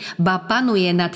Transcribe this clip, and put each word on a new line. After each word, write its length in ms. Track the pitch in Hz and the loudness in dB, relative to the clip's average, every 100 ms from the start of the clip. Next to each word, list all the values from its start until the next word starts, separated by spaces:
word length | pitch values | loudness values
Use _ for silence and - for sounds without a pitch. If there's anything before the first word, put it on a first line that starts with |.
| - - | -10 -2
ba 220 | 175 185 | 0 0
panuje 480 | 170 226 254 208 180 | -2 0 2 2 2
nad 220 | 175 175 | 2 0